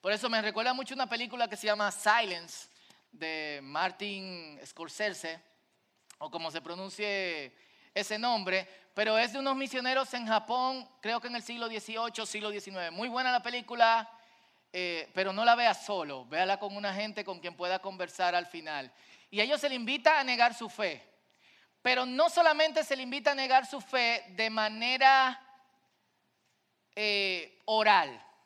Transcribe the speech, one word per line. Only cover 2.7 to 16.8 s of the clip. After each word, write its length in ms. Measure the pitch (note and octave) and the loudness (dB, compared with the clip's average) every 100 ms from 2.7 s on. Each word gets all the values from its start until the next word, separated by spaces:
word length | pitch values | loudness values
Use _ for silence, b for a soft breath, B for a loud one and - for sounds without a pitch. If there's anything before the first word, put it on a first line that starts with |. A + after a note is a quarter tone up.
| b b b b | b b b b
de 480 | D#3 D#3+ D#3+ D3+ D3 | -10 -8 -6 -6 -8
Martin 1000 | C3+ D3 F#3 F#3 G#3 G3 F#3+ F3+ D#3 D3 | -8 -2 -2 -2 -8 -8 -10 -12 -16 -18
Scorsese, 760 | - - E3 - G#3 E3 E3 E3 _ _ _ _ _ _ _ - | -20 -14 -14 -4 -4 -4 -10 -12 _ _ _ _ _ _ _ -16
o 120 | D3+ | -12
como 200 | E3+ D#3+ | -8 -6
se 80 | D#3 | -8
pronuncie 920 | D#3 F3 G3 - G#3 G3 F#3 D#3+ C3+ _ b b b | -8 -10 -10 -6 -2 -2 -2 -4 -8 _ b b b
ese 260 | - G3+ G#3+ | -6 -4 -2
nombre, 500 | A#3+ A3+ F#3 F#3+ F#3 B B | 0 0 2 0 -2 B B
pero 220 | - G#3+ A3 | -2 2 4
es 160 | A#3 | 2
de 60 | A#3+ | 0
unos 180 | C4+ C4+ | -2 -2
misioneros 560 | C4+ B3+ B3 C4 C4 | -2 -4 0 0 0
en 120 | B3 A3+ | -4 0
Japón, 600 | A3 A3+ B3 B3+ C4 A#3+ _ | 0 2 -2 0 -4 -12 _
creo 200 | G#3 A#3+ | -4 -4
que 80 | A#3+ | -4
en 80 | A#3+ | -8
el 60 | |
siglo 260 | A3+ A#3+ A#3 | -8 -6 -6
dieciocho, 580 | A3 G#3 A3 A#3 A3 G#3+ | -6 -6 -4 -4 -4 -6
siglo 240 | G#3+ G#3 | -6 -6
diecinueve. 400 | G#3 G3 F#3+ E3+ | -6 -8 -8 -8
Muy 180 | E3+ B3 | -6 -4
buena 240 | A#3+ B3+ | 0 2
la 100 | B3 | 2
película, 680 | A#3+ A#3+ A3+ A#3+ A3+ A3+ A3 b b b b b _ | 0 -6 -8 6 6 6 0 b b b b b _
eh, 380 | F3+ F3+ E3 D#3 | -6 -4 -4 -6
pero 180 | - F#3+ | -2 -2
no 120 | F#3+ | 2
la 120 | A#3 A#3 | 6 6
vea 180 | A#3 | 4
solo, 520 | F#3 - G3 D3+ C3+ B2 | 2 -4 -6 -4 -8 -6
véala 320 | D#3 F#3 G3 | -2 0 0
con 180 | G3+ | -4
una 180 | G3+ | -6